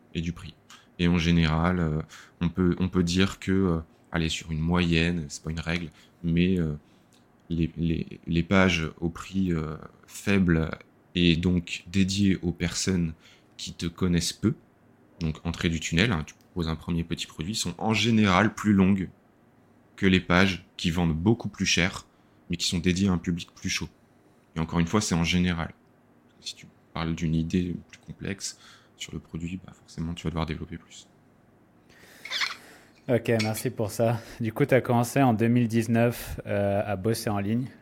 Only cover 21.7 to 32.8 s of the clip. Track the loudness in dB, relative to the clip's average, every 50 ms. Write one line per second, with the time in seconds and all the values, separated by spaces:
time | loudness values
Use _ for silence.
21.7 | 2 2 0 0 -2 -6 -14 _ _ _ _ _ _ _ _ -8 -6 -4 -4 -2
22.7 | -2 0 0 0 2 2 2 2 2 0 0 -2 -4 -4 -6 -10 _ -10 -8 -6
23.7 | -6 -6 -6 -10 -12 _ _ _ _ _ _ _ _ _ _ _ -6 -6 -4 -2
24.7 | 0 0 0 2 2 0 0 0 0 0 2 2 2 2 2 0 0 -2 -6 -8
25.7 | -10 _ _ _ _ _ _ _ _ _ _ _ _ _ -16 -16 -16 -16 -18 -20
26.7 | -20 _ _ _ -8 -4 -4 -4 -2 -2 -2 0 0 0 0 0 0 -2 -2 -2
27.7 | -6 -10 -12 -16 -20 -20 _ -18 -16 -12 -10 -10 -8 -8 -10 -12 -14 -16 -20 -20
28.7 | -20 -20 _ _ _ -16 -14 -12 -12 -12 -12 -12 -10 -10 -8 -8 -10 -12 -14 -16
29.7 | -20 -20 _ -16 -10 -8 -8 -8 -8 -6 -6 -6 -4 -4 -4 -4 -6 -8 -10 -12
30.7 | -12 -14 -16 -18 -20 -20 -20 -20 _ _ _ _ _ _ _ _ _ _ _ _
31.7 | _ _ _ _ -20 -20 -20 -20 -20 -20 -14 -10 -8 -6 -6 -6 -8 -10 -18 -20
32.7 | -20 -20